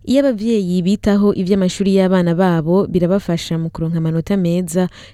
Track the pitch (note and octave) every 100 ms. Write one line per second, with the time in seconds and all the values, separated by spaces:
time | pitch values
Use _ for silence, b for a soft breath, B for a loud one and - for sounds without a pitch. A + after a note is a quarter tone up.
0 | - C4 C#4 G#3+ A3 A3 F3+ F3+ F3+ G#3
1 | G#3+ G3+ G#3 - F3+ G3 F3+ - G3 F#3+
2 | F#3 F#3 F3 E3 F#3 E3 D#3 F#3 F#3+ F3
3 | E3+ G3 - E3+ - E3 E3 - D#3+ E3+
4 | D#3+ E3 - G3+ F3 F3 F3+ F3 F3+ B
5 | B